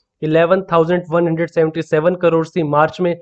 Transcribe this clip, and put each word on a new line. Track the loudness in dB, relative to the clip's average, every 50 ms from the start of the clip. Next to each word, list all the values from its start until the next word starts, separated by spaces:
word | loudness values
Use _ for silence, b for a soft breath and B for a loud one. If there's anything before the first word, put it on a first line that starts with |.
| _ _ _ -8
इलेवन | -4 0 2 2 2 2 2 0 -2 0
थाउजेंड | 0 0 2 2 0 -2 -2 -2
वन | -2 0 0
हंड्रेड | 0 -2 -2 -4 -4
सेवेंटी | 0 0 0 0 -2 -6 -4
सेवन | -2 -2 0 0 0 0
करोड़ | 0 0 2 2 0 -2 -2
थी | -4 -4 -2
मार्च | 0 2 2 2 2 0 -2
में | -2 -2 -4 -6